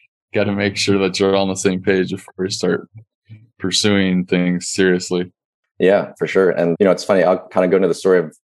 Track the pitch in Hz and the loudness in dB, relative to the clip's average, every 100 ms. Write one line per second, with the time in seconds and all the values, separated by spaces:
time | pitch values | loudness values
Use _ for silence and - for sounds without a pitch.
0 | _ _ _ 107 101 101 101 98 - 98 | _ _ _ -4 -2 -2 -4 -2 0 0
1 | 95 90 98 98 98 92 101 92 101 95 | 0 0 0 2 0 -2 -2 -2 0 -2
2 | 92 95 - - 92 - 90 85 - 110 | -2 -6 -12 -8 -8 -4 -2 -4 -6 -20
3 | - _ _ 110 _ _ 95 - 107 101 | -20 _ _ -20 _ _ -4 -2 2 2
4 | 95 90 90 92 90 90 - - 95 90 | 2 0 0 0 0 -2 -4 0 2 2
5 | - 90 92 _ _ _ _ - 90 101 | -2 -4 -4 _ _ _ _ -2 2 2
6 | - - 82 95 92 - 85 82 98 87 | 0 -6 -2 2 2 2 0 2 2 2
7 | - 98 85 92 - 98 92 95 92 82 | 0 2 2 0 -2 -2 2 2 0 0
8 | 95 90 80 - | 2 2 0 -8